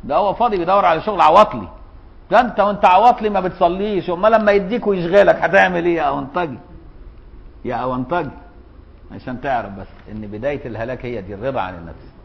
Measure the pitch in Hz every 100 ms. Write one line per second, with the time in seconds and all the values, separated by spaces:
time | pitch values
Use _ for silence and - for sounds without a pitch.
0 | - 151 202 - 233 202 165 196 185 160
1 | 175 190 156 180 214 117 90 - - -
2 | - - - 208 240 - 202 202 202 185
3 | 240 233 214 202 180 - 180 185 208 196
4 | 160 175 214 220 208 202 180 240 214 190
5 | 170 196 180 156 170 190 190 175 175 165
6 | 147 139 135 180 165 113 - - - -
7 | - - - - - - 120 120 127 127
8 | 127 175 143 - - - - - - -
9 | - 101 131 123 139 123 101 98 95 -
10 | - 107 104 104 131 143 131 107 117 123
11 | 123 117 95 101 127 127 95 87 82 76
12 | - -